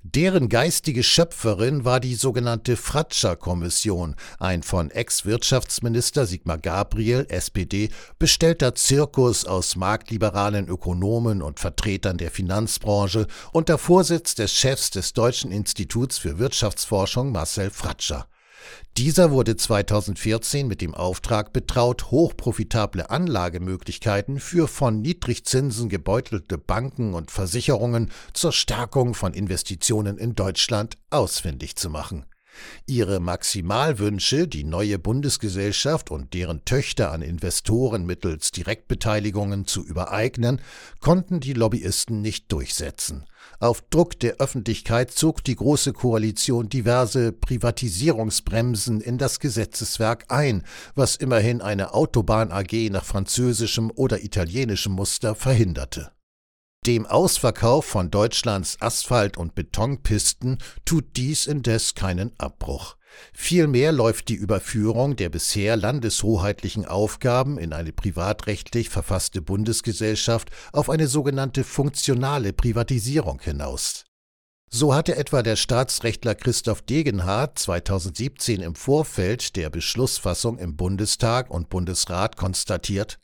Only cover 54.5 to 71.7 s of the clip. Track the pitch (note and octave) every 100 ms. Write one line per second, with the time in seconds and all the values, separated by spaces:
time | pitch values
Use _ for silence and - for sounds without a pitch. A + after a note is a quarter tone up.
54.5 | A2 B2 F#2+ G2+ F#2+ G2+ - A2 A2 C3
55.5 | B2 G2+ C2+ C2 - C#2 _ _ _ _
56.5 | _ _ _ A#2+ A#2 G#2+ A#2+ F#3 - B2
57.5 | - A#2 C#3+ - G2+ F2+ G2+ A2+ - A#2+
58.5 | G2 F2+ - A#2 - - B2 G2+ F#2 E2+
59.5 | - E2 - A2+ C#3 - G#2+ - - B2+
60.5 | C3 - - - E3 - - B2+ D3+ -
61.5 | D3 A#2+ A2+ - - F#2+ F2+ A2+ - C#2
62.5 | - - - - - _ - - - -
63.5 | F3 D3+ B2 D3+ D3 A#2 A2 - A2 G2+
64.5 | G2+ - A2 G#2+ A2+ C#3 C3+ F2+ D2+ -
65.5 | G#2+ G2+ A2+ G#2 C#3+ A2+ - G#2 G#2+ G2
66.5 | G2+ G2 G#2+ F#2 F#2 G#2+ - B2+ B2 C3
67.5 | C#3+ E2 E2 A2+ - G3+ E2+ F#2 G#2+ -
68.5 | G2+ - A#2 A2 G#2+ - F#2+ - F#2+ D#2+
69.5 | G2 G#2+ A2 A#2 G2+ A2 G#2+ - A2+ -
70.5 | - - D3 D3 D#3 D3+ D3 C#3 C3+ C3+
71.5 | C3+ B2+